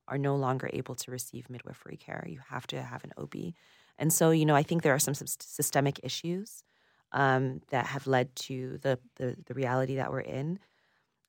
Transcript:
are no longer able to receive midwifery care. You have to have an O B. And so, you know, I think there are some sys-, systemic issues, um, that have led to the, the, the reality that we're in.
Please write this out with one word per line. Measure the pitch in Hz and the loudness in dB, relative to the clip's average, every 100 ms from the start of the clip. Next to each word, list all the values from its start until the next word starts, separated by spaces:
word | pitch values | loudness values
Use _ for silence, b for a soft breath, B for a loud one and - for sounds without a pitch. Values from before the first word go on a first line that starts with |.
| - | -8
are | 139 | -2
no | 139 139 | 0 2
longer | 131 131 - | 2 0 -2
able | - 131 123 | -6 -8 -8
to | - | -8
receive | 127 - 123 123 | -8 -10 -12 -12
midwifery | 123 - 135 - - | -14 -14 -16 -16 -16
care. | - - - | -12 -10 -10
You | 147 135 | -12 -10
have | 131 - | -10 -8
to | - | -8
have | 131 135 - | -8 -10 -12
an | - | -12
O | 147 | -10
B. | - 175 170 b b b b | -8 -8 -10 b b b b
And | 156 | 2
so, | - 160 | 6 6
you | 160 156 | 6 6
know, | 147 | 6
I | |
think | 156 165 | 4 2
there | 156 | 4
are | 135 | 4
some | 139 | 2
sys-, | 143 - - | -2 -4 -8
systemic | - - - 143 139 143 | -8 -4 0 4 4 2
issues, | - - 165 180 214 - - _ _ _ _ | 0 -2 -4 -4 -6 -14 -20 _ _ _ _
um, | - 139 131 131 131 - | 2 4 4 2 -2 -4
that | 131 120 | -2 -2
have | 135 135 | -4 2
led | 131 131 - | 2 2 -2
to | - 131 127 135 | -8 -8 -8 -4
the, | 139 123 _ - | 0 0 _ -6
the, | 127 - - | -6 -6 -8
the | |
reality | 127 127 127 131 135 | -4 0 2 0 0
that | 65 | -2
we're | 135 | -4
in. | - 123 147 185 _ _ _ _ _ _ | -6 -4 -4 -6 _ _ _ _ _ _